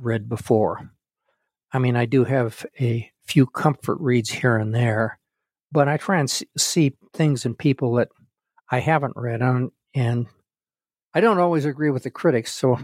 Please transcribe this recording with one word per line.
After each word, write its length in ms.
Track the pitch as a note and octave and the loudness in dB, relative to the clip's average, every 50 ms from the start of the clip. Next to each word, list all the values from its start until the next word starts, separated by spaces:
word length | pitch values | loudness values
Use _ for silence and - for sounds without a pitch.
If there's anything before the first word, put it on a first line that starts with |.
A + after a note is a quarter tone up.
read 280 | B2 A#2 A2+ A2+ G#2 A#2+ | -4 -4 -4 -4 -4 -6
before. 640 | A#2 - - - A#2+ G#2+ G#2 E2 - - - - _ _ _ _ _ _ _ _ _ _ _ _ _ _ _ _ | -8 -8 0 2 2 2 2 0 -2 -8 -12 -18 _ _ _ _ _ _ _ _ _ _ _ _ _ _ _ _
I 60 | - C3 | -2 0
mean, 180 | B2+ B2 A#2+ | 0 2 2
I 100 | A#2+ A#2+ | 0 0
do 180 | A#2 C#3+ C3 A#2+ | 2 2 2 2
have 400 | B2 C3+ C3 A#2+ A2 - - - - _ - | 2 0 0 -2 -2 -6 -10 -18 -16 _ -4
a 300 | B2+ A#2 A2+ A#2 - - _ _ _ | -2 -2 -2 -2 -6 -10 _ _ _
few 200 | - - D3+ C3 | 0 4 4 4
comfort 520 | - - - - D#3 C3+ - - - G2+ - | 4 2 -2 0 0 0 0 -4 -6 -6 -2
reads 300 | D3+ B2+ B2 A#2+ A2 - | 0 0 0 0 0 -2
here 260 | - - - B2 A#2 | -6 -2 0 2 2
and 180 | A2 G#2+ A2 A2+ | 2 0 -2 0
there, 440 | A#2+ A#2+ A#2 G#2+ A2 A2+ G#2+ - _ _ _ _ _ _ _ _ _ _ _ | 0 0 0 0 0 -2 -4 -6 _ _ _ _ _ _ _ _ _ _ _
but 160 | D3 D3+ C#3 C#3+ | 0 2 2 2
I 80 | D3+ | 0
try 220 | D3 - - F#3+ E3 | -2 -2 0 0 0
and 80 | C#3 C3 | 0 -2
s-, 160 | - - - _ - | -4 -6 -8 _ -6
see 400 | - - - - F3 D3+ C#3 - _ _ _ | -6 -4 -2 2 2 2 2 0 _ _ _
things 320 | - - D#3+ D3+ C#3 A#2 - | -4 0 0 0 0 0 -4
in 100 | A#2+ - | -6 -6
people 400 | - - D3 C3+ - C#3 A#2 A#2+ | 0 0 0 0 2 0 0 2
that 140 | A#2+ A2+ - _ _ _ _ _ _ _ _ _ _ _ - | 0 0 -2 _ _ _ _ _ _ _ _ _ _ _ -4
I 80 | B2 B2+ | -4 -2
haven't 340 | A#2+ D3+ D#3+ D3 C#3 B2 - | 0 2 0 0 0 -4 -8
read. 260 | - A#2+ A#2+ A#2 A2+ | -8 -6 -6 -4 0
And, 280 | B2+ C3 B2+ B2 B2+ - _ _ _ _ - | 0 0 2 0 -2 -4 _ _ _ _ -4
and 320 | C#3 A#2+ A#2 A#2+ A#2+ A#2+ - _ _ _ _ _ _ _ _ _ _ _ _ _ _ _ _ | -2 0 0 0 -2 -4 -6 _ _ _ _ _ _ _ _ _ _ _ _ _ _ _ _
I 80 | - F3 | -2 2
don't 200 | G#3+ A#3 G3+ F3+ | 2 2 4 2
always 240 | F3 F3 E3+ D#3 C#3 | 2 2 2 0 0
agree 260 | D3 C3 D3 D3+ D3 | -2 -4 -2 -2 0
with 140 | C3+ B2 - | 0 -2 -6
the 60 | B2+ | -8
critics, 420 | - - - E3+ C3 A2+ - - - | -10 0 0 2 2 2 -2 -4 -6
so 240 | - - C3 B2 - | -2 0 0 0 0